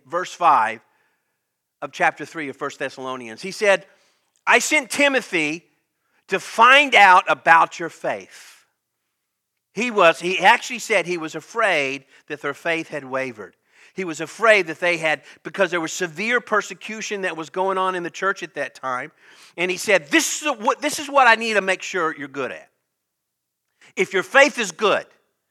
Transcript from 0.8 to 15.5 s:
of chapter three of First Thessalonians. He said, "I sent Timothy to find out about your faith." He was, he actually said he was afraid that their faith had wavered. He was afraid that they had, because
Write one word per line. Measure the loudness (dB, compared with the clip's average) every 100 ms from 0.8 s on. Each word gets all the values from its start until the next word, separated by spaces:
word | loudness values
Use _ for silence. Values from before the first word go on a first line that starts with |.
| _ _ _ _ _ _ _ _ _ _
of | -12
chapter | -2 -2 -2 -8
three | -10 -12
of | -8
First | -10 -8
Thessalonians. | -10 -10 -12 -12 -12 -14
He | -12
said, | -2 0 0 -2 _ _ _ _ _ 2
"I | 2
sent | 2 -2 -2
Timothy | 0 0 0 -2 -4 -4 -6 -12 _ _ _ _ _ -6
to | -6
find | -2 4 6 6 6 6
out | 8 8 4
about | 2 6 6 4 -2
your | -12
faith." | -8 -8 -8 -10 -20 -20 -20 _ _ _ _ _ _ _ _ _ _ _
He | -6 -2
was, | 4 4 4
he | -2 2
actually | 4 4 0 -10
said | -2 0 0
he | -6
was | -8 -12
afraid | -10 -2 0 0 -2 -6 -12 _ -14
that | -10
their | -8 -6
faith | -6 -6 -6
had | -12 -8
wavered. | -6 -6 -10 -18 _ _ _ _
He | -12 -10
was | -8
afraid | -10 0 4 4 2
that | -4
they | -4 -2
had, | -2 -4 -8 -20
because | -10